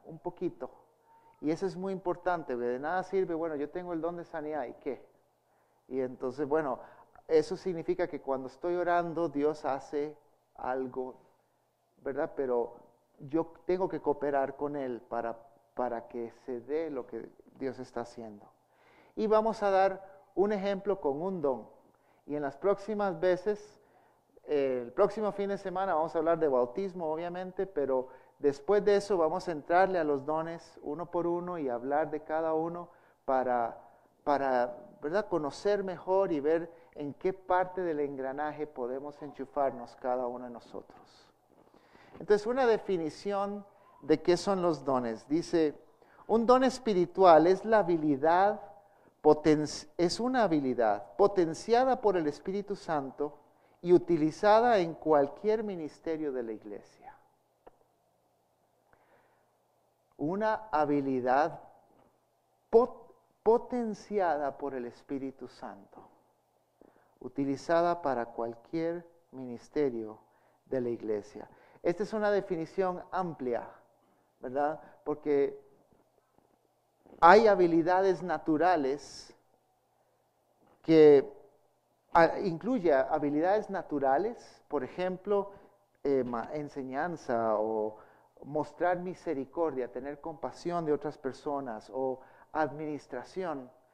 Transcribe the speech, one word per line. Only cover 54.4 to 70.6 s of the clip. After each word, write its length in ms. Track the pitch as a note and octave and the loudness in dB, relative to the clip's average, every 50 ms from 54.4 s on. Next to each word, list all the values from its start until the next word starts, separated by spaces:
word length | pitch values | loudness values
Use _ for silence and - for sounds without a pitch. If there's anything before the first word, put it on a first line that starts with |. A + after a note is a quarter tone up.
| - G#3 G#3 A3 A#3 B3 A#3 G3 | 4 6 6 6 6 6 4 2
en 160 | F3 E3 D#3 | 2 0 -4
cualquier 720 | - - D#3 D#3 D3 C#3 C#3 - - - G#3+ G#3+ A3 A3 | -4 0 4 4 4 4 2 0 -4 -2 0 0 0 -2
ministerio 680 | G#3 G3 F3 D#3 C#3+ - - - E3 D#3+ D#3 D#3 D3 C3 | -6 -8 -8 -10 -10 -12 -10 -8 -6 -4 -4 -4 -4 -4
de 100 | B2+ A#2 | -4 -4
la 80 | A2+ A2 | -6 -8
iglesia. 600 | G#2 - G#2+ G2+ G2 - - _ _ - - - - _ _ _ _ _ _ _ _ _ - - _ _ _ _ _ _ _ _ _ _ _ _ _ _ _ _ _ _ _ _ _ _ _ _ _ _ _ _ _ _ _ _ _ _ _ _ _ _ _ _ _ _ _ _ _ _ _ _ | -10 -12 -14 -14 -14 -16 -20 _ _ -20 -20 -20 -20 _ _ _ _ _ _ _ _ _ -20 -20 _ _ _ _ _ _ _ _ _ _ _ _ _ _ _ _ _ _ _ _ _ _ _ _ _ _ _ _ _ _ _ _ _ _ _ _ _ _ _ _ _ _ _ _ _ _ _ _
Una 520 | - C#3+ D3+ F#3 G3+ A3 A3 A3 A3 - - | -6 -4 -4 -2 0 0 0 0 -2 -4 -2
habilidad 880 | - D3+ D3+ C#3+ D3 D3 C3+ C3+ C3 B2+ A#2+ B2+ B2+ C#3 D#3 D#3+ D3+ - - - - _ _ _ _ _ _ _ _ _ _ _ _ _ _ _ _ _ _ _ | 0 2 2 2 2 2 0 0 0 0 2 2 4 4 2 2 -2 -8 -16 -20 -20 _ _ _ _ _ _ _ _ _ _ _ _ _ _ _ _ _ _ _
pot-, 420 | - A3+ B3 B3 - - - - - _ _ _ _ _ - | 6 6 6 4 0 -8 -20 -20 -20 _ _ _ _ _ 2
potenciada 1120 | G#3+ A3+ A#3+ A#3+ - B3+ B3 A#3+ A3 G#3 - - - G#3 G#3 F#3+ E3+ D3+ D3 D3 C#3 C#3 | 4 4 4 2 -2 -6 -4 -4 -4 -6 -8 -10 -6 -2 0 0 2 0 0 -2 -4 -4
por 180 | - C3+ C#3 C3 | -6 -6 -6 -6
el 120 | C3 A#2+ | -6 -8
Espíritu 640 | A#2+ A2+ - - - C#3+ C3+ C3 C3+ C3 - C3 A#2+ | -8 -10 -14 -10 -8 -8 -6 -6 -8 -10 -12 -16 -18
Santo, 520 | - - - A#2 G2+ G2+ G2 - - - - - _ _ _ _ _ _ _ _ _ _ _ _ _ _ - - _ _ _ _ _ _ | -16 -16 -16 -16 -16 -16 -20 -20 -20 -20 -20 -20 _ _ _ _ _ _ _ _ _ _ _ _ _ _ -20 -20 _ _ _ _ _ _
utilizada 800 | - B2+ - - C#3 C#3 C#3 C3+ - - E3+ E3 E3+ F3 F3 E3+ | -18 -10 -6 -4 -4 -2 -4 -4 -2 0 2 2 2 2 0 -2
para 260 | - C#3+ C3+ A#2+ A#2 | -2 -2 -2 -2 -4
cualquier 800 | A#2 - - A#2 A#2 A#2 - - - - E3 D#3+ E3 E3+ F3 E3+ - _ _ _ _ - | -6 -6 -6 -8 -8 -8 -10 -12 -8 -6 -4 -4 -4 -6 -6 -10 -16 _ _ _ _ -16
ministerio 880 | C3 C3 B2 A#2+ A2+ - - - D3+ D3 C3+ A#2+ A2+ A2 G#2+ G#2+ A2+ _ _ _ _ _ _ _ _ | -14 -12 -12 -12 -14 -14 -6 -2 -2 0 0 -2 -4 -8 -10 -12 -16 _ _ _ _ _ _ _ _